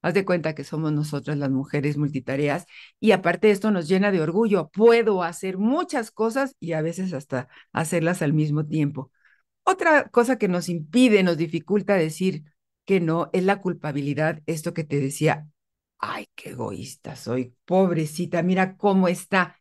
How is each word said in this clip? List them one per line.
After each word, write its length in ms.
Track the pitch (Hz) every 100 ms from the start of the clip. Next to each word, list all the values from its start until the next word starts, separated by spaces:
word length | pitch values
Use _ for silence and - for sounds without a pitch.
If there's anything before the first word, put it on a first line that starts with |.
haz 120 | 175 185
de 100 | 190
cuenta 300 | 180 156 147
que 80 |
somos 280 | 143 156 156
nosotras 460 | 151 151 147 139 147
las 140 | 139
mujeres 460 | 135 139 147 139 143
multitareas 680 | 147 147 123 135 147 151 - - - _
y 120 | 220
aparte 360 | 190 175 175 214
de 60 |
esto 160 | 202 220
nos 160 | 196 156
llena 240 | 190 202
de 100 | 190
orgullo. 480 | 156 175 226 190 156
Puedo 500 | 190 233 233 220 190
hacer 340 | 170 175 190 185
muchas 500 | 214 302 359 285 226
cosas 440 | - 226 247 269 _
y 140 | 165
a 80 | 160
veces 320 | 156 175 185
hasta 340 | 175 - 131 - - _
hacerlas 480 | - 160 175 160 180
al 100 | 151
mismo 320 | 151 151 147 156
tiempo. 460 | 156 143 123 131 _ _ _ _ _
Otra 460 | - 381 339 302 -
cosa 280 | - 240 254
que 100 | 202
nos 220 | 180 175
impide, 540 | 170 151 240 254 208
nos 140 | 185 160
dificulta 580 | 170 165 - 202 196 196
decir 480 | 160 156 185 185 - _ _ _ -
que 140 | 190
no 300 | 165 165 -
es 100 | 185
la 180 | 185 202
culpabilidad, 800 | 185 - 151 139 143 139 156 160 -
esto 260 | 160 170
que 100 | 170
te 160 | 156 143
decía, 480 | 135 - 151 - - _ _ _ _ _
"Ay, 280 | - - - -
qué 160 | -
egoísta 640 | 127 107 98 120 - 110 -
soy, 400 | - 127 120 _ _
pobrecita, 760 | 185 190 160 156 156 170 175
mira 340 | 175 185 185 -
cómo 300 | 208 190 185
está". 500 | 180 - 196 180 _